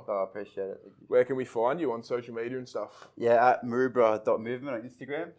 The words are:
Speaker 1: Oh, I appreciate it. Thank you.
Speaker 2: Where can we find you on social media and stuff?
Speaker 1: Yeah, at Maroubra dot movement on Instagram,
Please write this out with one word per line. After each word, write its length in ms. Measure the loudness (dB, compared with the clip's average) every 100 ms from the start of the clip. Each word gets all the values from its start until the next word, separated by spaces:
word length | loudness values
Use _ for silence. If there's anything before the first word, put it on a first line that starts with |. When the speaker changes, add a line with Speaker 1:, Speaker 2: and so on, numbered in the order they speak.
| -4
Speaker 1:
Oh, 140 | -4
I 20 |
appreciate 460 | -4 -6 -12 -8 -8
it. 100 | -10
Thank 120 | -16 _
you. 60 | 0
Speaker 2:
Where 160 | 2
can 120 | 2 -2
we 100 | -4
find 340 | 0 0 0
you 120 | -2
on 120 | -4
social 300 | -6 -6 -6 -8
media 220 | -6 -8
and 100 | -8
stuff? 400 | -10 -10 -14 -18 -2
Speaker 1:
Yeah, 340 | 4 6 6
at 120 | 4
Maroubra 600 | 0 0 0 4 4 4
dot 180 | 0 -2
movement 340 | -2 -8 -8 -10
on 60 |
Instagram, 500 | -12 -16 -10 -8 -10